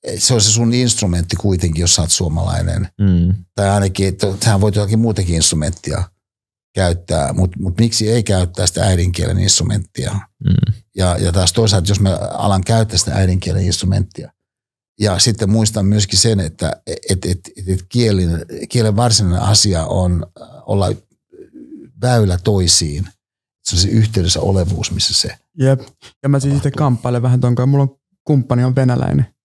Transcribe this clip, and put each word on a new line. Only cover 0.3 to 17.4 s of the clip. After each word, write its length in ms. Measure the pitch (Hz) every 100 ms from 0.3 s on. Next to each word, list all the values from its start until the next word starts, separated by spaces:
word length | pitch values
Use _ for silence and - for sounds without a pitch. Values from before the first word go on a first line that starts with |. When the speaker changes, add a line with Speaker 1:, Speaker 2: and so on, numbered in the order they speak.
Speaker 1:
on 80 | 123
se 80 | 104
sun 240 | 110 117
instrumentti 640 | 120 123 - 98 87 85 85
kuitenkin, 460 | 101 90 87 80
jos 140 | 87 -
sä 60 |
oot 100 | 80
suomalainen. 760 | - 85 80 90 85 85 85 92 -
Speaker 2:
Mm. 320 | 101 90 87 101 - -
Speaker 1:
Tai 140 | 98
ainakin, 380 | 101 98 92 98
että 200 | 92 101 95
sähän 180 | - 101
voit 140 | 107 101
jotakin 240 | 101 110
muutakin 360 | 113 104 90 82
instrumenttia 680 | 78 80 76 82 - 73 90 _ _ _ _ _ _ -
käyttää, 580 | 90 85 - 82 71
mut, 220 | - 92 -
mut 180 | 92 87
miksi 340 | 117 - 107
ei 120 | 120
käyttää 440 | 104 95 90 87 95
sitä 160 | -
äidinkielen 560 | 104 90 87 87 85 90
instrumenttia? 720 | 95 - - 107 - - - 101 - _
Speaker 2:
Mm. 300 | - 92 - - _ 95
Speaker 1:
Ja, 220 | 90 87
ja 140 | 87
taas 220 | 87 90
toisaalta, 380 | - 110 98 85
jos 80 | 101
mä 160 | 98 90 -
alan 320 | - 104 95
käyttää 340 | 92 113 110 113
sitä 160 | - -
äidinkielen 500 | 92 92 92 92 92
instrumenttia, 680 | 98 92 95 92 - - _ _ _ _ _ _ _
ja 200 | 104 90
sitten 300 | 120 107 98
muistan 360 | 110 107 110 98
myöskin 340 | 104 98 90
sen, 200 | 120 107
että 420 | 78 - 80 - -
et, 100 | 85 -
et, 160 | 92 -
et, 420 | 90